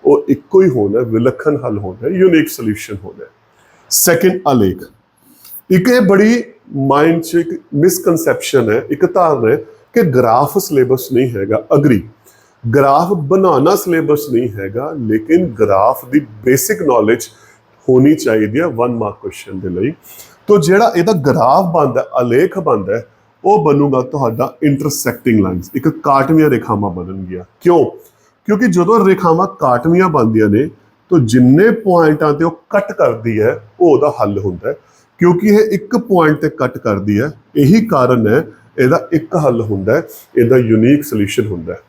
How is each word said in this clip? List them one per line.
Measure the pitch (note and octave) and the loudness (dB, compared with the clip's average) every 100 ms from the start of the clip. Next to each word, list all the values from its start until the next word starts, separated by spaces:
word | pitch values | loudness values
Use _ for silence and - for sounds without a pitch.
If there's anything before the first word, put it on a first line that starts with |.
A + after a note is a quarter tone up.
| C#3+ | 2
ਉਹ | D3 - | 0 0
ਇੱਕੋ | C3+ _ F#3+ | -4 _ 2
ਹੀ | F#3+ | 2
ਹੋਣਾ | B2+ G2+ A2 | 2 -2 -2
ਹੈ, | A#2+ | -2
ਵਿਲੱਖਣ | A2 B2 - D#3 D3 B2 | 0 -2 -2 -4 -4 -6
ਹੱਲ | G#2 | -8
ਹੋਣਾ | G2 F#2 B2 | -10 -8 -6
ਹੈ, | |
ਯੂਨੀਕ | F#3 F#3 E3 D3+ | 0 2 2 0
ਸੋਲੂਸ਼ਨ | - A2+ G#2 - G2+ | -6 -6 -6 -10 -14
ਹੋਣਾ | F#2+ - | -14 -18
ਹੈ। | - _ _ _ _ _ _ | -20 _ _ _ _ _ _
ਸੈਕਿੰਡ | - - E3 F#3 F3+ D3+ | -2 0 2 2 0 -2
ਆਲੇਖ, | C3 G2 F2+ - _ _ _ _ _ - - _ | 0 0 -2 -12 _ _ _ _ _ -20 -20 _
ਇੱਕ | F#3 G3 | 0 2
ਇਹ | B3 | 2
ਬੜੀ | F#3+ G3 G#3+ A#3+ - _ _ C#3 | 4 4 4 2 -4 _ _ -6
ਮਾਈਂਡ | C3+ C#3 D#3+ E3 | 0 2 2 0
'ਚ | D#3+ E3+ | -2 -4
ਇੱਕ | E3+ - _ C#3+ | -4 -8 _ 0
ਮਿਸਕਨਸੈਪਸ਼ਨ | F3 F3+ - E3 D3+ B2+ - C3+ A2+ | 0 0 -2 -2 -2 -4 0 0 0
ਹੈ, | A2 - | -2 -4
ਇੱਕ | D3 F3+ | -2 -2
ਧਾਰਨਾ | F#3+ E3+ C#3 A2+ | 0 0 0 0
ਹੈ | C#3+ - - _ | 0 -4 -20 _
ਕਿ | A#3 | 0
ਗ੍ਰਾਫ | F#3 B2 A#2+ A#2 C#3+ G3+ | 2 2 2 2 0 -2
ਸਿਲੇਬਸ | - D3 B2 B2+ - | -2 0 2 0 -2
ਨਹੀਂ | C3 C3 | -2 -2
ਹੈਗਾ। | A2 G2 G#2+ - | -4 -4 -4 0
ਅਗਰੀ, | D3 C#3+ A2 E2+ _ _ _ _ _ A#2 B2+ | 0 2 0 -4 _ _ _ _ _ -2 0
ਗ੍ਰਾਫ | C#3 C#3+ F3 | 2 2 0
ਬਣਾਉਣਾ | G3 C#3+ F#3+ F#3+ C#3 D3 G3 | -4 0 0 2 2 2 0
ਸਿਲੇਬਸ | F#3 E3 D3 D3 - | -2 -4 0 -2 -2
ਨਹੀਂ | A#2+ B2 | -4 -4
ਹੈਗਾ, | G2+ G2 G#2+ C#3+ D#3 | -6 -8 -8 -8 -8
ਲੇਕਿਨ | A2+ G#2+ A2 E3 F3+ | -2 -2 0 0 0
ਗ੍ਰਾਫ | A2 G#2 F#2+ G#2+ C3 B2+ | -2 0 2 2 0 -2
ਦੀ | C#3 | -4
ਬੇਸਿਕ | B2 G#2+ A#2+ C3+ - G#3 | -4 -6 0 0 0 -4
ਨੌਲੇਜ | D#3+ A#2+ G#2 - - _ _ _ _ _ - | 0 0 2 -2 -4 _ _ _ _ _ 0
ਹੋਣੀ | C3 C3+ D#3 | 4 4 2
ਚਾਹੀਦੀ | B2 A2 G#2+ A#2 | 0 0 0 -2
ਹੈ | E3+ | -4
ਵਨ | A#2 A#2+ | -2 -4
ਮਾਰਕ | A#2 G#2+ G2 | -2 -6 -8
ਕੁਐਸਚਨ | G2 - - G2 | -14 -14 -14 -10
ਦੇ | F#2 | -8
ਲਈ। | F2+ A#2 D#3+ _ - - _ - | -4 -4 -6 _ -20 -20 _ 0
ਤੋ | G#3 | 2
ਜਿਹੜਾ | D#3 F#3+ A3+ F3 | 4 2 2 0
ਇਹਦਾ | E3+ | 0
ਗ੍ਰਾਫ | G3 C#3 C3 B2 D#3 F#3 | 0 0 0 2 2 0
ਬਣਦਾ, | E3 C#3 B2 - | 0 0 -2 -4
ਆਲੇਖ | C3 B2 A#2+ F#3 F#3+ | -4 0 0 0 -2
ਬਣਦਾ, | D#3 A2+ F#2 A2 A2+ _ _ _ - | -4 -4 -2 -6 -8 _ _ _ 0
ਉਹ | G#3 D#3 | 0 2
ਬਣੂਗਾ | C#3+ C#3+ C3 | 2 2 0
ਤੁਹਾਡਾ | B2+ D3 B2 A2+ C3+ - | -2 -4 -4 -2 -6 -2
ਇੰਟਰਸੈਕਟਿੰਗ | D3+ C#3 D3+ - C3 - - A2 | -2 -2 -4 -6 -6 -4 0 0
ਲਾਈਨਸ, | F#2+ F2+ F2 C3+ | 0 -4 -8 -4
ਇੱਕ | D#3+ | -4
ਕਾਟਵੀਆਂ | - D3 C#3 C3+ D#3+ D3+ | -4 0 0 2 2 2
ਰੇਖਾਵਾਂ | B2 - G#2 G2+ | 0 -2 -4 -4
ਬਣਨਗੀਆਂ। | F2 F2 F#2+ F#2 F2+ F2+ _ | -6 -12 -12 -12 -12 -14 _
ਕਿਉਂ? | F3 E3+ B2 - _ _ _ _ - | 0 2 2 -4 _ _ _ _ -4
ਕਿਉਂਕਿ | G#3 A#3+ | 0 2
ਜਦੋਂ | F3 F3 A3+ F#3+ | 2 2 2 2
ਰੇਖਾਵਾਂ | F#3 F3 E3 F#3+ | 2 2 0 -2
ਕਾਟਵੀਆਂ | - C#3 B2 D#3+ E3+ F#3 | -2 0 0 2 2 2
ਬਣਦੀਆਂ | D3+ A2+ A2 G#2+ | 2 0 2 2
ਨੇ, | G#2 D3+ - _ _ _ | 2 -2 -6 _ _ _
ਤੋ | F3 | 0
ਜਿੰਨੇ | A#2 B2 B2 C#3+ G#3+ | 2 4 4 6 4
ਪੁਆਇੰਟਾਂ | A3+ G3+ F3 D#3+ D3+ D#3 | 2 0 2 2 2 0
'ਤੇ | D3 E3 | 0 -2
ਉਹ | E3 _ | -4 _
ਕੱਟ | G3+ - | -4 -4
ਕਰਦੀ | G3+ D3 A2 A2+ G#2+ | -2 -2 0 -4 0
ਹੈ, | G#2+ - - _ | 0 -2 -10 _
ਉਹ | F3 | 2
ਉਹਦਾ | C3+ C#3+ - | 4 2 0
ਹੱਲ | G#2 G2+ | -4 -2
ਹੁੰਦਾ | G2 F2 G#2+ | -6 -6 -10
ਹੈ। | D3 _ _ _ _ | -10 _ _ _ _
ਕਿਉਂਕਿ | F3 D#3+ G#3+ | 2 2 2
ਇਹ | G#3 A3 | 2 2
ਇੱਕ | G3 - A#3+ | -2 -2 -4
ਪੁਆਇੰਟ | - F#3 D#3 D3+ | 0 2 2 2
'ਤੇ | D3+ | -4
ਕੱਟ | - B2+ - | -4 -6 -4
ਕਰਦੀ | A#2 G2 G2+ G#2 | -4 -2 0 -2
ਹੈ, | C#3 - _ - | -2 -8 _ 0
ਇਹੀ | C#3 G#3+ A3+ | 4 4 2
ਕਾਰਨ | D#3 - B2 A2 | 0 2 2 2
ਹੈ | B2 D#3+ - _ - | 0 -2 -14 _ -2
ਇਹਦਾ | B2+ E3 - | 0 0 -2
ਇੱਕ | E3 D#3+ F3+ | -4 -2 -2
ਹੱਲ | D3 A#2 | 0 -2
ਹੁੰਦਾ | G#2+ G2 F#2+ C3+ | -4 -4 -2 -2
ਹੈ, | D#3 - _ - | -4 -18 _ -2
ਇਹਦਾ | A#2 B2+ | 2 2
ਯੂਨੀਕ | A#2 A2+ A#2 C#3+ | 2 2 4 2
ਸੋਲੂਸ਼ਨ | D3 A2+ G2+ - G#2+ | 0 -4 -4 -4 -6
ਹੁੰਦਾ | F2+ E2 | -6 -10
ਹੈ। | E2+ | -14